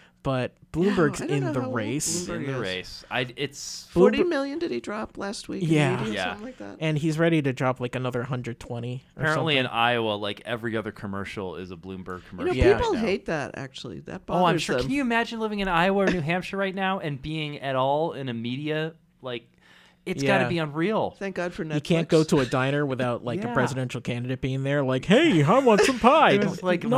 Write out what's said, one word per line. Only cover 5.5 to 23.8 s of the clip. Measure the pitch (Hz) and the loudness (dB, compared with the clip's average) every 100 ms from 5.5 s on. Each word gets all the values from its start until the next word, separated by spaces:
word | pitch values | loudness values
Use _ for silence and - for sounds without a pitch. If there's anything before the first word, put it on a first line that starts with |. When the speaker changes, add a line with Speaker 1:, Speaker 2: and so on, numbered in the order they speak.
| - | -4
Speaker 2:
in | 170 | 2
Speaker 1:
Yeah. | 156 143 123 | 4 4 0
Speaker 2:
media, | 110 | -2
Speaker 3:
Yeah. | 101 90 | -2 -4
Speaker 2:
something | 90 - | -4 -10
like | - | -14
that? | 101 - | -16 -6
Speaker 1:
And | 156 156 | -2 0
he's | 160 156 | 0 2
ready | 165 165 | 2 4
to | 139 | 2
drop, | 123 127 127 | 0 -2 -2
like, | 123 | -4
another | 127 127 123 | -4 -4 -4
hundred | 117 127 120 117 | -4 -6 -6 -10
twenty | - 120 117 127 - - | -10 -8 -8 -10 -12 -4
or | |
Speaker 3:
Apparently | 156 156 160 139 | -2 0 2 2
Speaker 1:
something. | 127 | 0
Speaker 3:
in | |
Iowa, | 117 117 120 113 | 2 2 2 0
like, | 104 104 104 - | -2 -4 -6 -6
every | 117 117 110 | -6 -2 -4
other | 107 | -4
commercial | - 104 98 95 - 95 82 | -8 -8 -6 -8 -8 -8 -8
is | 90 | -10
a | 90 | -12
Bloomberg | 90 95 92 | -12 -12 -10
Speaker 2:
You | |
know, | 90 - | -12 -12
Speaker 3:
commercial | - 330 359 | -6 -2 2
Speaker 1:
Yeah. | 359 - | 4 4
Speaker 2:
people | 466 | 2
Speaker 3:
right | 311 | 0
now. | 220 | 0
Speaker 2:
hate | 202 - | -2 -2
that, | 160 127 - | -4 -6 -8
actually. | 135 - 123 82 | -12 -12 -12 -12
That | - 90 - | -12 -12 -4
Speaker 3:
Oh, | |
I'm | 175 175 | 2 4
Speaker 2:
bothers | 165 | 2
Speaker 3:
sure. | 143 139 | 0 0
Speaker 2:
them. | 131 | 0
Speaker 3:
Can | |
you | 277 | -2
imagine | 254 233 233 233 | 0 0 -2 -4
living | 220 208 | -4 -2
in | 190 | 0
Iowa | 170 185 196 | 2 2 4
or | 190 | 2
New | 180 | 2
Hampshire | 147 180 165 196 | 0 -2 -2 -4
right | 196 | -4
now | 185 190 196 | -2 -2 -2
and | 165 139 | -4 -6
being | 147 156 151 147 | -6 -6 -6 -6
at | 139 131 | -2 0
all | 135 143 160 | 2 2 0
in | 117 135 | -4 -6
a | |
media, | 117 117 127 151 151 160 165 _ _ | -4 -4 -4 -2 -2 -4 -8 _ _
like, | 127 123 - _ _ - _ _ - | -10 -10 -12 _ _ -20 _ _ -8
it's | 185 | -2
gotta | 139 - | 2 4
Speaker 1:
Yeah. | 123 | 2
Speaker 3:
be | 170 | 0
unreal. | 156 147 170 196 104 - | -2 0 0 0 -2 -4
Speaker 2:
Thank | 196 185 | -6 -4
God | 175 | -4
for | - | -4
Speaker 1:
You | 160 147 | -4 -2
can't | - 165 160 | 2 0 4
go | 165 | 4
Speaker 2:
Netflix. | 160 | 4
Speaker 1:
to | 151 | 2
a | 127 | 2
diner | 135 131 143 147 | 2 0 0 0
without, | 127 123 117 | -2 -2 -2
like, | 117 127 | -4 -4
a | - | -2
Speaker 3:
Yeah. | |
Speaker 1:
presidential | - 127 127 | 0 0 0